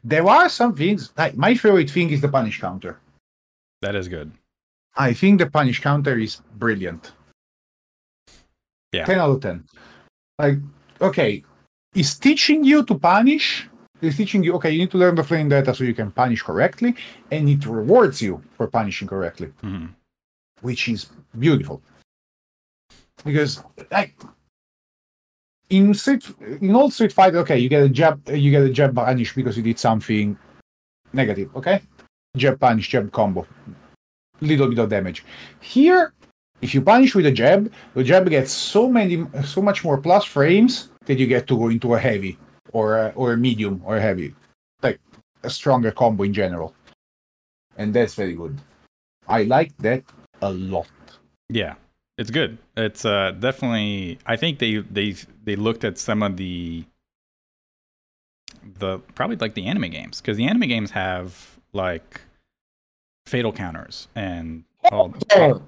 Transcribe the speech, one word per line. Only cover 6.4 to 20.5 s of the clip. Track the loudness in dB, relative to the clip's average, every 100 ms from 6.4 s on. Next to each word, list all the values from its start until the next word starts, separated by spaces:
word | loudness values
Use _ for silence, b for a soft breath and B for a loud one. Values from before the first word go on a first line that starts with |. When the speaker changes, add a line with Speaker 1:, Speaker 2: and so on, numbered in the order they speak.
| _ -4
Speaker 1:
brilliant. | -4 -2 -6 -12 -18 _ _ _ _ _ _ _ _ _ _ _ _ _ _ _ _ _ _
Speaker 2:
Yeah. | -6 -2
Speaker 1:
Ten | 0
out | 2
of | 0
ten. | -4 -10 -16 b b b b _ _ -2
Like, | -2 -2 -6 _ _ _
okay, | -2 0 -2 -4 _ _ _ _ _
it's | -2 -2 2
teaching | 2 2 2 4
you | 6 4 2
to | 0
punish. | 4 4 4 2 -2 -6 -12 _ _ _
It's | -4 -2
teaching | 0 0
you, | 0 0
okay, | 0
you | 0
need | 0
to | 4
learn | 4 2
the |
flame | 0 0 2
data | 2 2 -2
so |
you | -4
can | -4 -6
punish | -2 0 0
correctly, | -2 0 0 0 -2 -2 B B _
and | -2 2
it | 2 -2
rewards | -4 4 4 4 0
you | -6 -6 -14 _
for | -2
punishing | -2 -2 -6 -8
correctly, | -6 -6 -8 -16 _
Speaker 2:
Mm-hmm. | -12 -12 -12 -18 _ _ _ _ _